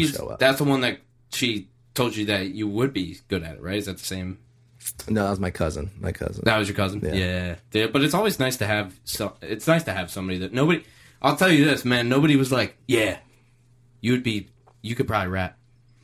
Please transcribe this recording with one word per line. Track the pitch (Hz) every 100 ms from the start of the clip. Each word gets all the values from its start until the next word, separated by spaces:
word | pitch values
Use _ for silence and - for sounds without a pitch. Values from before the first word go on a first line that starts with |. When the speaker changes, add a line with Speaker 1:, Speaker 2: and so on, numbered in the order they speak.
Speaker 1:
she's, | 156
Speaker 2:
show | 139 -
up. | 107
Speaker 1:
that's | 131 139
the |
one | 143 135
that | 123 95 _ _ _
she | - 123 107 95 _ _ -
told | 123 107
you | 104
that | 101 95
you | 98 107
would | 104 135
be | 117 87 87 -
good | 95
at | 80 71
it, |
right? | 78 104
Is | 95
that | 90
the |
same? | - 92 92 92 _ _ _ _ - - -
Speaker 2:
No, | 107
that | 98
was | 95
my | 95
cousin. | - 80 76 82 -
My | 87
cousin. | - - - -
Speaker 1:
That | 110
was | 101
your | 104
cousin? | 95 101
Speaker 2:
Yeah. | 90 95
Speaker 1:
Yeah. | 92 90 90 82 _
Yeah, | 107 110
but | 139
it's | 151
always | 170 214 -
nice | 131 127
to | 104
have | 104 98 -
so-, | - - 104 -
it's | - 107 -
nice | 165 160
to |
have | 95 87
somebody | - 95 90
that | 92
nobody, | 120 151 175 - - - -
I'll | 135 160
tell | 190
you | 156 147
this, | 135
man, | 127 123 120
nobody | 135 156 139
was | 131
like, | 127 101 - -
"Yeah, | 120 104 87 - _ _ _ _ _ _ _
you | 107
would | 127
be, | 123 107 95 _ _ _
you | 110
could | 120 127
probably | 110 92
rap, | 92 90 - _ _ _ _